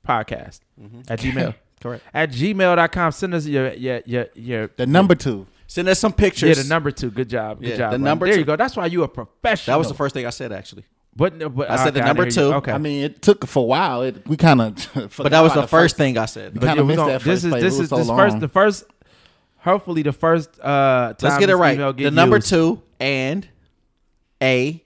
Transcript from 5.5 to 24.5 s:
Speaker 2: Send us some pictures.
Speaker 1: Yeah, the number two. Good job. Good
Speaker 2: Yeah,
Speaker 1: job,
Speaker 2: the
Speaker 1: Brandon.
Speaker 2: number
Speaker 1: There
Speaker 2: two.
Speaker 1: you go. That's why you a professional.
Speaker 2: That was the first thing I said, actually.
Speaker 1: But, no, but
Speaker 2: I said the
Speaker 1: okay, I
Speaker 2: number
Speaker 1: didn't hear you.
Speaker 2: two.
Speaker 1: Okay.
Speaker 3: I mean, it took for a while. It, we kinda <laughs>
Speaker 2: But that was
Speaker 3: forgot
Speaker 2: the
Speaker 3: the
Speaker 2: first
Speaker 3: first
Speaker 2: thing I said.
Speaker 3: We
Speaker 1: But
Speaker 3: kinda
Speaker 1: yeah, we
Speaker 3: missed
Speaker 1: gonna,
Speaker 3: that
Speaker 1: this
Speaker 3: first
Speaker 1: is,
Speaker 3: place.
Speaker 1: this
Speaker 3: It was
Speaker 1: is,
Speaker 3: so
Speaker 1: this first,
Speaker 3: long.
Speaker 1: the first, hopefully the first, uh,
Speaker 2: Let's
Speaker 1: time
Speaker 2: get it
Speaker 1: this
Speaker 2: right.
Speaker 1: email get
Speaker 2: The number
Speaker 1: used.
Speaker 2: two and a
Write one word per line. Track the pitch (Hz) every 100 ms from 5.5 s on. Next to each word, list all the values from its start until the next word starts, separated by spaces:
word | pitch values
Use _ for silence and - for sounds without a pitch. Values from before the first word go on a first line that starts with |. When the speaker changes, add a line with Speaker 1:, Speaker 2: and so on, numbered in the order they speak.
| _ -
Speaker 2:
Send | - 180
us | 190
some | 220
pictures. | - 202 - 165 151
Speaker 1:
Yeah, |
the | 135
number | 165 147
two. | - 123
Good | 107 120
job. | 117 107 107
Good | 120
Speaker 2:
Yeah, | 117
Speaker 1:
job, |
Speaker 2:
the | 113 131
Speaker 1:
Brandon. |
Speaker 2:
number | 139 156 180
Speaker 1:
There | 202
Speaker 2:
two. |
Speaker 1:
you | 147
go. | 151
That's | 254 -
why | 175
you | 175
a | 143
professional. | - 110 _ 233 208 - 143
Speaker 2:
That |
was | 160
the |
first | 135 139
thing | 135 120
I |
said, | - 123
actually. | 98 - 101 - _ _ 110
Speaker 1:
But, | 180 160
no, | 151
but | 127 143
Speaker 2:
I | 120
said | 135
the | 135
Speaker 1:
okay, |
I | 117
Speaker 2:
number | 151 180
Speaker 1:
didn't | 147
hear | 143
you. |
Speaker 2:
two. | 139
Speaker 1:
Okay. | 135
Speaker 3:
I | 139
mean, | 151 143
it | 143 -
took | - 196 135
for | 143
a | 117
while. | 135 180 123
It, | 131 110 -
we | 151
kinda | 165 135 110 104
<laughs> | -
Speaker 2:
But |
that | 143
was | 104
Speaker 3:
forgot | - 139
Speaker 2:
the | 156 160 139
Speaker 3:
the |
Speaker 2:
first | 139
Speaker 3:
first | 160 170 -
Speaker 2:
thing | 143 117
I | 110
said. | 107 98
Speaker 3:
We | 110
Speaker 1:
But | 131
Speaker 3:
kinda | 151
Speaker 1:
yeah, |
we | 139
Speaker 3:
missed | 156
Speaker 1:
gonna, | 147
Speaker 3:
that | 131
Speaker 1:
this | 131
Speaker 3:
first | 185 175
Speaker 1:
is, |
Speaker 3:
place. | 131
Speaker 1:
this | 180
Speaker 3:
It | 139
was | 156
Speaker 1:
is, |
Speaker 3:
so | 139
Speaker 1:
this | 120
first, | 117 180
Speaker 3:
long. | 107
Speaker 1:
the | 127
first, | 185 208 196 - _ _ _ _ _ _ _
hopefully | 170 196 196 165
the | 147
first, | 135 160 165 147 _
uh, | 139 139 139 127 120
Speaker 2:
Let's | -
Speaker 1:
time | 143 143
Speaker 2:
get | 196
it |
Speaker 1:
this | 185
Speaker 2:
right. | 165 139
Speaker 1:
email | 139
get | 127 143
Speaker 2:
The |
number | 156 185 208
Speaker 1:
used. | -
Speaker 2:
two | 175 165 220 _ _
and | 131 139 131 180 - _ _ _ _ _ _ _ _ _
a | 131